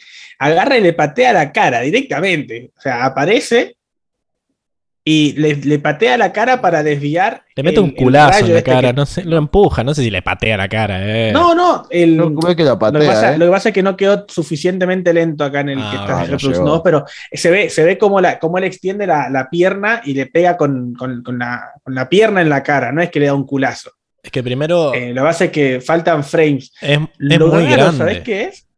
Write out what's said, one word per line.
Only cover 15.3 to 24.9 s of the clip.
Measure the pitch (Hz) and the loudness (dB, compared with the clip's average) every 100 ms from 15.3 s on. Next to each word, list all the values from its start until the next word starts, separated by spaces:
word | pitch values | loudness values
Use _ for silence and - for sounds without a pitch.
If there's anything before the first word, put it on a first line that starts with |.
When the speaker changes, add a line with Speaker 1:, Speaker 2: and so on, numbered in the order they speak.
| 147 | -2
Speaker 1:
acá | 143 143 | -4 -4
en | 143 | -4
el | 135 | -6
Speaker 2:
Ah, | 104 | -6
Speaker 1:
que | 101 | -8
está | 101 | -4
Speaker 2:
bueno, | - | -4
Speaker 1:
reproduciendo | 85 - 135 - | -4 -4 -2 0
Speaker 3:
llegó. | - 160 | 0 2
Speaker 1:
vos, | 175 | 2
pero | 151 143 - - | 0 -2 -14 -16
se | - 170 | -2 0
ve, | 190 170 | 2 0
se | - | 2
ve | 160 190 | 2 2
como | 208 196 | 2 2
la, | 175 - | 0 0
como | 165 185 | -4 -4
él | |
extiende | 190 185 185 202 196 | -4 -6 -8 -6 -2
la, | 151 127 | -2 -2
la | 135 131 | -4 -4
pierna | 170 185 196 208 233 143 | 0 0 0 -4 -4 -4
y | |
le | 139 135 | -6 -2
pega | 170 175 175 | 0 0 2
con, | 147 131 123 | -2 -2 -8
con, | 120 127 120 | -10 -10 -10
con | 123 123 | -10 -8
la, | 120 120 - - | -6 -8 -12 -18
con | - 127 | -10 -8
la | 127 | 0
pierna | 180 220 190 | 2 4 2
en | 160 | 2
la | 139 | 0
cara, | 139 139 120 | 0 -2 0
no | 151 | -2
es | 170 | -2
que | 147 | 0
le | 143 | 0
da | |
un | 139 135 | 0 -4
culazo. | 135 127 117 - _ _ _ | -4 -4 -6 -16 _ _ _
Speaker 2:
Es | - | -10
que | 131 | -8
primero | 123 127 156 175 151 | -6 -4 -2 0 0